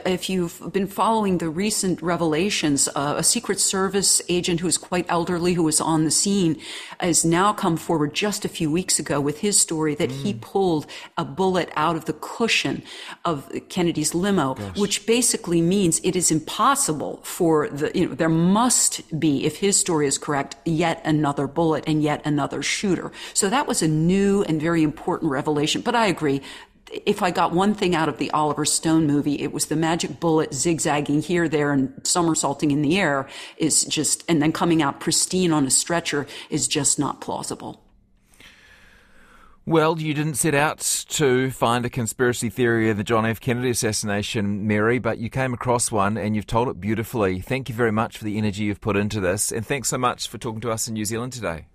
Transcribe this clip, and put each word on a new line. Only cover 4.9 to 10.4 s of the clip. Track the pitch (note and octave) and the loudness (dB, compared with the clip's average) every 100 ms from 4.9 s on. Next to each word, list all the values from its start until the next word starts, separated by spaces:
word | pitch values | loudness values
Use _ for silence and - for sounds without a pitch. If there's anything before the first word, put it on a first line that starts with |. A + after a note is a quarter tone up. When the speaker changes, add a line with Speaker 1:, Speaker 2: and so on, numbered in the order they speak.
| F3+ - | -4 0
Speaker 1:
elderly, | E3+ E3+ F3 F3+ | 0 0 0 2
who | F3 | 2
was | D#3+ D#3 | 2 2
on | - D#3+ | 2 2
the | D#3 | 2
scene, | - G3+ G3+ E3+ D3+ - - - - | 2 2 2 2 0 -6 -14 -14 -4
has | F3+ D#3+ | 0 2
now | E3 E3 G3+ | 4 4 4
come | G#3 F#3+ D#3+ | 2 0 0
forward | - E3 D3 | 0 0 0
just | - G#3 G3 | 0 -2 -2
a | F3+ | -6
few | - D#3+ | -2 0
weeks | E3 F#3 - | 0 0 -2
ago | D#3 D3 | 0 -2
with | C#3+ D3 | -2 -2
his | G#3 G3 | 0 2
story | - D#3+ D#3 D3 | 2 0 -2 0
that | D#3 | -2
he | C3+ C#3 | -2 -4
Speaker 2:
Mm. | A#2 | -6